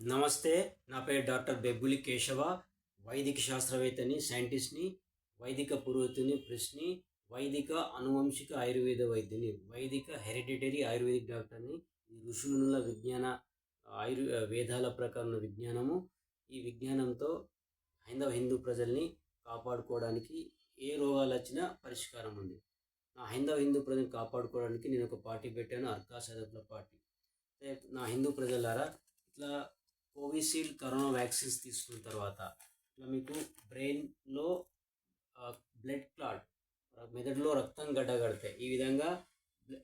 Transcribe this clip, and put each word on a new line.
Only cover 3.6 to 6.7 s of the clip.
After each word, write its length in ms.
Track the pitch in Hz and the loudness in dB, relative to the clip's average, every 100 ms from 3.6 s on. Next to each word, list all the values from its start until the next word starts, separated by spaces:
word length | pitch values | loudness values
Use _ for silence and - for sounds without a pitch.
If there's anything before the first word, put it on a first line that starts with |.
| 120 131 127 127 123 139 | 2 2 2 2 0 2
సైంటిస్ట్ని, 760 | - 123 123 135 - 156 185 185 _ _ _ _ | 0 0 0 0 -2 -4 -6 -6 _ _ _ _
వైదిక 460 | 123 135 139 139 131 | -6 -2 0 0 2
పురోహితుని, 500 | 131 127 131 131 139 | 2 2 2 2 2
ప్రెస్ని, 680 | - 117 - | -2 -6 -6